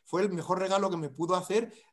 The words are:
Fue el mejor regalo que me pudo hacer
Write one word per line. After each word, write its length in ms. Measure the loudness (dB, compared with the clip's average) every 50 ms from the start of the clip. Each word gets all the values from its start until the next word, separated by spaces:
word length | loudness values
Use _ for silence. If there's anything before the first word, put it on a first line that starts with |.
| _
Fue 180 | -4 0 0
el 80 | 0 0
mejor 280 | 0 -4 -2 -2 0 0
regalo 320 | 2 2 2 2 2 0
que 60 | -2
me 120 | -2 -4 -8
pudo 280 | -4 -4 0 0 0
hacer 360 | 0 0 0 0 0 0 -2 -10 -20 -20 _